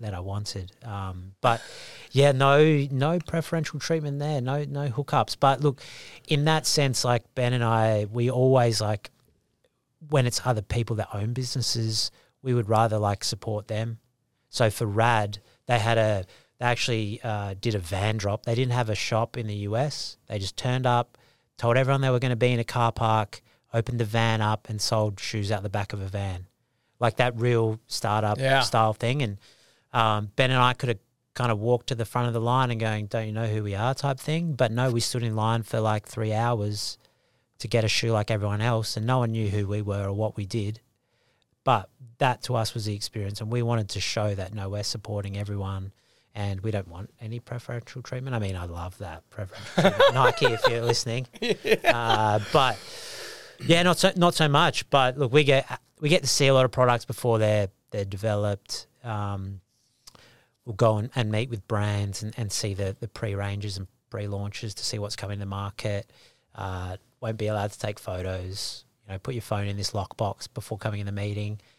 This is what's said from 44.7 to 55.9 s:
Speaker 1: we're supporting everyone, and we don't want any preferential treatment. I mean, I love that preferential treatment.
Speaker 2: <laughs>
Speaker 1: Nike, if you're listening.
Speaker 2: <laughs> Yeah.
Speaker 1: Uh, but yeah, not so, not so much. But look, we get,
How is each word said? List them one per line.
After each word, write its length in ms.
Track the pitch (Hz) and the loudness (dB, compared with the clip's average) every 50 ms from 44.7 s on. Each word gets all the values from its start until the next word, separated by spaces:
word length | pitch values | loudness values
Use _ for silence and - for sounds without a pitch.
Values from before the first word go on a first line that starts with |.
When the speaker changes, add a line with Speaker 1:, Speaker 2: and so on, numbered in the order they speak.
Speaker 1:
we're 120 | 98 104 101 | -6 -6 -6
supporting 540 | - - 107 101 - 104 104 101 101 98 | -6 -6 -6 -6 -6 -6 -6 -6 -6 -6
everyone, 560 | 101 104 101 104 101 98 95 98 95 95 95 - _ _ _ _ _ _ _ - | -6 -6 -6 -4 -4 -4 -4 -4 -6 -8 -10 -12 _ _ _ _ _ _ _ -10
and 260 | 107 101 101 98 95 95 | -6 -4 -4 -4 -4 -4
we 80 | 110 | -2
don't 180 | 104 101 95 87 | -2 -4 -4 -6
want 220 | 82 87 104 - _ - | -10 -14 -14 -14 _ -14
any 180 | 117 110 117 120 | -12 -10 -10 -10
preferential 640 | - - 127 120 - - 120 120 117 - - 127 120 | -10 -10 -12 -10 -10 -10 -10 -10 -10 -12 -14 -14 -12
treatment. 320 | - - 127 131 135 127 | -10 -10 -8 -6 -4 -4
I 40 | 117 | -4
mean, 180 | 104 95 95 | -2 -2 -4
I 80 | 90 87 | -6 -6
love 320 | 87 85 87 87 90 90 - | -8 -8 -8 -10 -10 -10 -12
that 300 | 90 87 80 - - _ | -12 -12 -12 -14 -18 _
preferential 520 | - - 101 95 - - - - - - 143 | -12 -12 -12 -10 -12 -14 -14 -4 2 4 4
treatment. 320 | 190 - - 523 554 - | 4 6 6 6 6 6
Speaker 2:
<laughs> 0 | |
Speaker 1:
Nike, 320 | 127 - 508 - - - | 6 4 4 4 4 2
if 200 | 494 - - 640 523 | 2 2 4 2 2
you're 140 | 117 117 117 | 2 2 0
listening. 440 | 117 117 - - 117 113 123 127 - - | 0 0 0 0 -2 -4 -4 -6 -8 -8
Speaker 2:
<laughs> 80 | - 220 240 202 - - | -4 -2 -2 -2 0 0
Yeah. 120 | - 220 - - | 2 2 2 4
Speaker 1:
Uh, 540 | - - 120 117 113 110 107 107 107 104 110 107 - - | 2 2 2 4 2 4 4 4 4 4 2 2 2 4
but 260 | 156 135 127 110 - - - - - - - - - - - - - - - - - - | 4 4 4 2 -2 -8 -16 -16 -16 -14 -14 -14 -14 -14 -14 -16 -16 -18 -20 -16 -4 2
yeah, 160 | - 165 170 175 | 4 4 6 6
not 160 | 180 170 - | 6 4 6
so, 120 | - 185 - | 4 4 4
not 180 | 180 170 147 - | 6 4 4 4
so 140 | - 160 151 | 4 4 4
much. 400 | 139 147 170 156 131 - - - | 6 6 6 4 2 0 -2 2
But 280 | - 139 131 127 127 139 | 4 4 4 4 2 0
look, 140 | 143 117 117 | 0 2 4
we 120 | 151 147 | 4 6
get, 360 | 131 139 131 135 - - - _ _ | 6 4 4 2 0 -6 -14 _ _